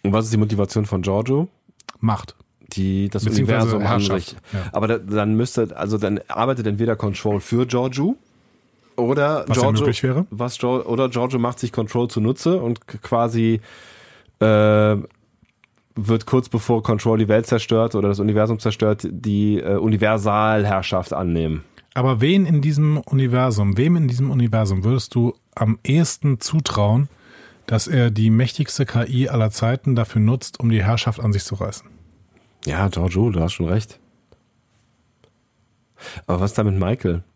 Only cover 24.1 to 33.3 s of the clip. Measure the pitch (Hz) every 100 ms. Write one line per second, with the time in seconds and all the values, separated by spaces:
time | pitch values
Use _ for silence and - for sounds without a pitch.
24.1 | 123 139 131 120 110 104 95 104 127 -
25.1 | 123 120 - _ - 110 117 - 147 165
26.1 | - 147 127 - 156 127 - 101 117 143
27.1 | _ - - - _ - 113 - 139 120
28.1 | 107 110 110 123 - 147 - 131 120 117
29.1 | 127 135 127 110 - 117 131 143 127 -
30.1 | 110 107 127 - - 117 110 95 117 -
31.1 | 110 107 98 - 98 92 - - - -
32.1 | _ _ _ _ _ - 78 98 87 87
33.1 | 92 117